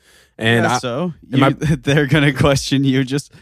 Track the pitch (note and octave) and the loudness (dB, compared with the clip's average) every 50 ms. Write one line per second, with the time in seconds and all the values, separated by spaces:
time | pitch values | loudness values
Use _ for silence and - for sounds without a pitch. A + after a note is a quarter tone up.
0 | _ _ _ _ _ _ _ - A2 A2+ A#2 A#2 A2+ A2+ B2 B2 B2+ A#2+ A#2 C#3+ | _ _ _ _ _ _ _ -4 0 0 2 2 2 0 -2 -2 -4 -6 -6 -6
1 | F3+ F3+ - - - - C3 B2+ C3+ C#3 C#3+ - F3 C#3 D#3+ B2+ - C#3+ C#3 D3+ | -6 -6 -8 -12 -12 -4 0 2 2 2 0 -2 -2 -2 -2 -2 0 0 0 0
2 | D3 B2+ C#3+ D#3 C#3+ D3 C3 B2+ D3 D3 C#3 C3+ - - C#3 C3+ C#3 C3 B2+ C3+ | 2 2 2 2 2 2 0 2 2 2 2 0 -2 -2 -2 0 0 0 0 0
3 | C3+ B2 C3+ C#3+ - - - - | -2 -2 -4 -6 -6 -10 -18 -20